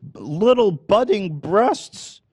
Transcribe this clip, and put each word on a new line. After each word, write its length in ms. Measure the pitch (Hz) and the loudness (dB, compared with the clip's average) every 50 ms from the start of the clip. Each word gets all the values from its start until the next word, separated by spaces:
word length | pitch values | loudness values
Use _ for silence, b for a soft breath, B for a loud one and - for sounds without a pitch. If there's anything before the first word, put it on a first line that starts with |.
| - - - | -20 -20 -20
little 580 | - 98 127 151 165 214 247 254 247 226 202 | -16 -12 -8 -4 0 2 4 4 4 2 0
budding 680 | 165 135 _ - 202 226 254 247 233 208 190 170 151 143 | 0 -2 _ 2 2 2 2 2 0 -2 -2 -6 -8 -8
breasts. 840 | 135 156 180 208 240 262 311 - - - - - - - - - _ _ | -4 0 2 2 2 2 0 -2 -8 -16 -20 -20 -20 -20 -20 -20 _ _